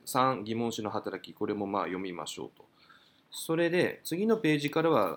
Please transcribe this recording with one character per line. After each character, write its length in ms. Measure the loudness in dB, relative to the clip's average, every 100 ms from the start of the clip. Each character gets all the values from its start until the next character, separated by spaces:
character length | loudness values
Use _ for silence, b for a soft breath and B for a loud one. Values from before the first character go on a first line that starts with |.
| -2
三、 380 | 2 2 0
疑 100 | -4
問 180 | -2 -2
詩 120 | -4
の 80 | -4
働 280 | -4 -6 -8
き、 160 | -10 -6
こ 120 | -4
れ 80 | -2
も 100 | -2
ま 140 | -2
あ 20 | -2
読 120 | -4
み 160 | -6
ま 140 | -8 -10
し 100 | -10
ょ 140 | -12 -14
う 20 |
と。 80 | -20 b b b b b _
そ 240 | -10 -2 0
れ 160 | 2
で、 300 | 4 2 0
次 240 | -6 0 2
の 100 | 4
ペ 200 | 4 2
ー 20 |
ジ 100 | 2
か 140 | 2
ら 80 | 4
は、 240 | 4 4